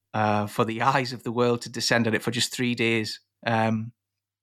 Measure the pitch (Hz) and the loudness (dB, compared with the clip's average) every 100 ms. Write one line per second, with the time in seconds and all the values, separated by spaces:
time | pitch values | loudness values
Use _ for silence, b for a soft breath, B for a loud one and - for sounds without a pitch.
0 | _ 107 107 104 101 - 113 113 131 139 | _ -2 2 2 -2 -2 -2 2 2 2
1 | 123 120 123 117 120 117 113 117 - 120 | -2 -6 -4 0 2 0 -4 -4 2 2
2 | 113 107 117 117 - - 123 120 117 113 | 2 0 -2 -2 -4 -2 -2 0 2 2
3 | 107 - _ _ 117 113 110 110 117 _ | -2 -8 _ _ 0 2 2 0 -4 _
4 | _ _ _ _ | _ _ _ _